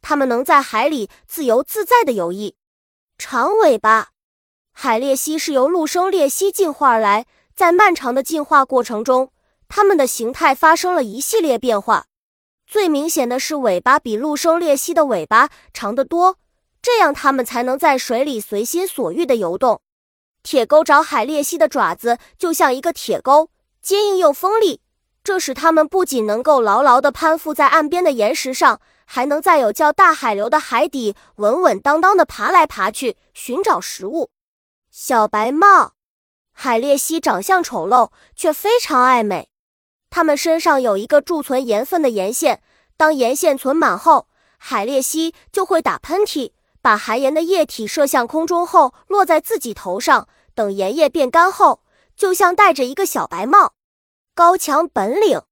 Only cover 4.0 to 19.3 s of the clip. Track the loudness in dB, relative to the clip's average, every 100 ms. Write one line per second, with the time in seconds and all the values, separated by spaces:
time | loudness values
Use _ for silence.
4 | 0 _ _ _ _ _ _ -8 -2 -2
5 | 0 -2 -2 -6 -2 0 0 0 -2 -2
6 | -2 0 0 0 -4 0 -2 0 0 2
7 | 2 0 -4 _ _ -2 2 4 4 2
8 | -4 -4 -4 -6 0 2 2 -2 -2 -6
9 | 0 0 -2 _ _ _ _ 0 2 2
10 | 0 -2 -8 -2 0 4 4 4 0 -2
11 | -4 -8 -4 -2 0 -2 0 -2 0 -4
12 | -4 _ _ _ _ _ _ -2 0 0
13 | -2 -4 -2 -4 -6 -2 -2 0 2 0
14 | 0 -6 -4 -2 0 0 0 -2 0 0
15 | 0 -2 2 2 2 _ _ -10 -6 -4
16 | -4 2 0 0 _ _ _ _ -2 2
17 | 2 0 -2 -2 -4 -4 -4 0 0 0
18 | -2 -2 -2 -6 -6 -6 -4 -4 -6 -6
19 | -6 -4 -2